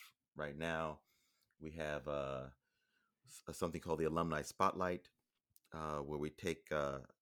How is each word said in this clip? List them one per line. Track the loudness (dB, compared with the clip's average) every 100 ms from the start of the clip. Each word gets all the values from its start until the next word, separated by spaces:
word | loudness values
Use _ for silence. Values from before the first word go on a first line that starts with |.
| -16 _ _ -6
right | -6 -2
now. | 0 0 0 -4 _ _ _ _ _ -12
We | -10
have, | -4 -2 -2 0
uh, | 0 0 -2 -6 -12 _ _ _ _ _ _ -20
s-, | -16 -10 -2
something | 0 0
called | 0 2
the | 4
Alumni | 4 2 2
Spotlight, | -2 4 4 4 0 0 -6 _ _ _ _ -20 _
uh, | -6 -2 -2
where | -2 -2
we | -2
take, | -2 -4 -2 0
uh, | 2 2 0 -8 -20